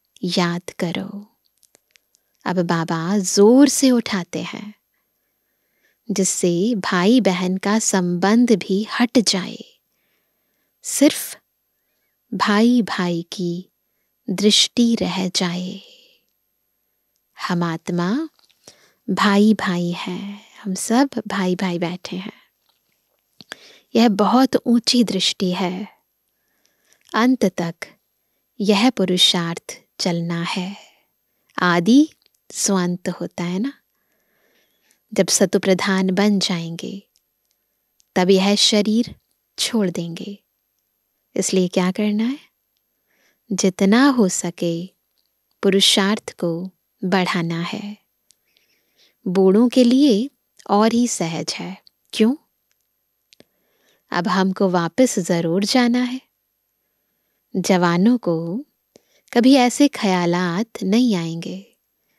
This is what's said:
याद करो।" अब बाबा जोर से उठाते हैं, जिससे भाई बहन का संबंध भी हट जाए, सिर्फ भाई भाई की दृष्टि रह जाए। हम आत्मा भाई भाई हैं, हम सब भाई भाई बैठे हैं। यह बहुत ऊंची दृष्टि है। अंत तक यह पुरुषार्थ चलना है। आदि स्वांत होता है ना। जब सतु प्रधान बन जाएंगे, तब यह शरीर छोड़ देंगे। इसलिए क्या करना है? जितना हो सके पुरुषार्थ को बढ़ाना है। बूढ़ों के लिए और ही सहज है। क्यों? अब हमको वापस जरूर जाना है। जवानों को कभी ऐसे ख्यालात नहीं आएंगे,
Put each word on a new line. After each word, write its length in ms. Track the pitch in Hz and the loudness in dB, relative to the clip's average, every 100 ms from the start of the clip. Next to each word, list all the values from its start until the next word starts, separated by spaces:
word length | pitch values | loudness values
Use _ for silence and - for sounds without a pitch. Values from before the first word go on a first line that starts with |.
| _ _ | _ _
याद 460 | 185 185 175 175 - - | -6 -2 -2 -4 -10 -8
करो।" 520 | 170 196 190 202 208 _ _ _ _ _ _ _ _ _ _ _ | -6 -6 -8 -14 -18 _ _ _ _ _ _ _ _ _ _ _
अब 140 | - 180 | -6 -2
बाबा 600 | 175 165 165 165 165 208 | 0 -2 -2 -4 -2 -2
जोर 500 | 185 202 208 262 285 | 0 4 6 8 6
से 220 | - 262 | 4 2
उठाते 520 | 240 - 196 175 - | 2 0 -6 -6 -8
हैं, 320 | 180 - 208 - _ _ _ _ _ _ _ _ _ _ _ _ - | -10 -12 -16 -18 _ _ _ _ _ _ _ _ _ _ _ _ -8
जिससे 640 | 202 185 - 180 170 214 | -2 -2 0 0 0 0
भाई 460 | 220 - 180 190 254 | -2 -2 0 4 4
बहन 360 | 202 180 185 190 | 2 0 -2 -2
का 220 | 196 220 | -2 -2
संबंध 720 | - 190 175 175 190 226 240 | 0 0 0 0 2 4 4
भी 340 | 190 - 196 220 - | 2 0 -4 -4 -2
हट 200 | 240 254 | 2 2
जाए, 400 | 196 190 - - - _ _ _ _ _ _ _ _ _ _ _ | 2 -2 -6 -12 -18 _ _ _ _ _ _ _ _ _ _ _
सिर्फ 520 | - - 277 - - - _ _ _ _ _ _ _ _ - | -8 2 2 2 -10 -14 _ _ _ _ _ _ _ _ -10
भाई 500 | 196 - 208 233 247 | -4 0 4 4 2
भाई 400 | 190 - 180 170 175 | 0 -2 -4 -4 -8
की 380 | - 175 175 - _ _ _ _ _ - | -8 -6 -6 -10 _ _ _ _ _ -8
दृष्टि 640 | 185 208 - - - 233 | 0 2 2 0 2 2
रह 340 | 226 180 185 185 | 2 -2 -4 -4
जाए। 520 | - 180 180 180 190 - - _ _ _ _ _ _ _ _ _ _ _ _ _ - - | -2 -4 -4 -8 -12 -18 -20 _ _ _ _ _ _ _ _ _ _ _ _ _ -12 -4
हम 140 | 175 | -2
आत्मा 680 | 170 165 - 175 175 262 320 _ _ _ - _ _ _ - | -2 -4 -6 -4 -2 -2 -4 _ _ _ -20 _ _ _ -6
भाई 460 | 185 208 202 214 | 0 2 4 4
भाई 360 | 202 202 175 175 | 4 0 -2 -4
हैं, 500 | 175 - 180 202 202 - - | -6 -8 -10 -10 -14 -20 -14
हम 120 | 202 | -8
सब 360 | 185 - 233 277 233 - | -6 -2 0 0 -2 -6
भाई 280 | 202 185 | -2 -2
भाई 240 | 185 185 175 | -2 -2 -4
बैठे 380 | 170 180 - 190 | -6 -6 -10 -10
हैं। 160 | 190 - _ _ _ _ _ _ _ _ _ _ - - - - _ | -12 -16 _ _ _ _ _ _ _ _ _ _ -20 -20 -20 -20 _
यह 140 | 233 233 | 2 2
बहुत 480 | 196 196 240 262 240 | 2 2 4 4 2
ऊंची 480 | - 233 - 240 | 0 0 2 0
दृष्टि 460 | 202 190 - - 185 | 0 0 -4 -2 -2
है। 360 | 180 180 185 214 _ _ _ _ _ _ _ _ _ _ _ _ | -2 -4 -6 -12 _ _ _ _ _ _ _ _ _ _ _ _
अंत 300 | 214 254 254 | 0 2 2
तक 300 | 190 - 170 - - _ _ _ _ _ _ - | 0 -2 -6 -8 -16 _ _ _ _ _ _ -6
यह 300 | 202 202 254 | 0 2 2
पुरुषार्थ 880 | - 180 180 - 180 165 170 - - _ - | 0 -2 2 2 0 -4 -8 -12 -20 _ -6
चलना 420 | 185 170 170 170 | -4 -2 -4 -6
है। 340 | 175 190 180 202 - _ _ _ _ _ _ - | -6 -6 -8 -12 -20 _ _ _ _ _ _ -4
आदि 500 | 180 175 175 262 311 _ _ _ _ | 0 2 4 4 4 _ _ _ _
स्वांत 560 | - - 196 175 180 185 | -6 -2 0 0 -4 -6
होता 360 | - 175 - | -8 -10 -8
है 140 | 175 185 | -6 -4
ना। 140 | 269 - _ _ _ _ _ _ _ _ _ _ _ _ - | -6 -8 _ _ _ _ _ _ _ _ _ _ _ _ -10
जब 120 | 214 175 | -2 0
सतु 320 | - 190 196 | 0 0 0
प्रधान 520 | 190 180 202 190 185 | 0 0 0 -2 0
बन 280 | 185 208 202 | 0 0 0
जाएंगे, 640 | - 170 165 165 - 196 - _ _ _ _ _ _ _ _ _ _ 190 | -2 -6 -8 -10 -12 -14 -18 _ _ _ _ _ _ _ _ _ _ -2
तब 140 | 180 | 4
यह 240 | 190 196 | 4 4
शरीर 600 | 202 - 208 214 220 - - _ _ _ - | 2 2 2 2 0 -2 -8 _ _ _ -8
छोड़ 320 | - 226 185 | -4 -2 -2
देंगे। 480 | 170 170 165 208 202 _ _ _ _ _ _ _ _ _ - | -4 -8 -10 -12 -14 _ _ _ _ _ _ _ _ _ -6
इसलिए 320 | - 190 180 | -2 0 0
क्या 220 | 190 180 | 0 -2
करना 320 | 185 208 208 | -2 -2 -2
है? 140 | 233 285 - _ _ _ _ _ _ _ _ _ - | -2 -6 -12 _ _ _ _ _ _ _ _ _ -10
जितना 560 | 190 190 - 196 226 285 | -2 -2 0 2 4 4
हो 200 | 247 190 | 4 0
सके 580 | - 175 - 170 165 185 _ _ _ _ _ _ - | 0 -8 -4 -4 -4 -8 _ _ _ _ _ _ -4
पुरुषार्थ 720 | 196 196 196 214 196 214 - - | 0 2 2 2 2 -2 -6 -8
को 320 | 175 165 185 - _ - | -6 -4 -8 -16 _ -8
बढ़ाना 580 | 185 190 185 180 165 165 | -2 0 0 -2 -4 -6
है। 340 | 175 - 202 208 _ _ _ _ _ _ _ _ _ _ _ _ 196 | -6 -8 -12 -16 _ _ _ _ _ _ _ _ _ _ _ _ -4
बूढ़ों 420 | 190 190 202 247 | 2 4 6 4
के 160 | 262 | 4
लिए 460 | 240 262 294 202 269 _ _ _ - | 4 4 4 2 0 _ _ _ -2
और 220 | 202 220 | 2 2
ही 160 | 233 240 | 2 -2
सहज 460 | - 165 165 165 | -2 -6 -6 -8
है। 220 | - 175 190 _ _ _ | -8 -10 -14 _ _ _
क्यों? 220 | - 220 294 _ _ _ _ _ _ _ _ _ _ _ _ _ _ _ _ - | 0 0 0 _ _ _ _ _ _ _ _ _ _ _ _ _ _ _ _ -8
अब 180 | - 180 | -4 -2
हमको 400 | 185 190 185 196 | 0 0 0 0
वापस 500 | 175 170 - 254 208 | 0 -2 2 2 0
जरूर 460 | 175 170 165 180 | -2 0 0 0
जाना 380 | 208 254 247 247 | 0 2 2 0
है। 180 | 247 254 _ _ _ _ _ _ _ _ _ _ _ _ _ 190 | -2 -8 _ _ _ _ _ _ _ _ _ _ _ _ _ -6
जवानों 640 | 175 185 175 175 214 247 | 0 2 2 2 2 2
को 460 | 180 165 165 214 302 _ _ _ _ _ - | 0 -4 -4 -8 -10 _ _ _ _ _ -4
कभी 220 | 240 262 | 2 4
ऐसे 340 | 277 247 - 285 | 6 4 2 2
ख्यालात 920 | - 202 180 170 175 180 170 233 - | 2 0 0 0 0 0 -2 -6 -6
नहीं 320 | 190 220 247 185 | -2 2 2 0
आएंगे, 380 | 165 165 170 190 - _ _ _ _ | -2 -8 -10 -12 -16 _ _ _ _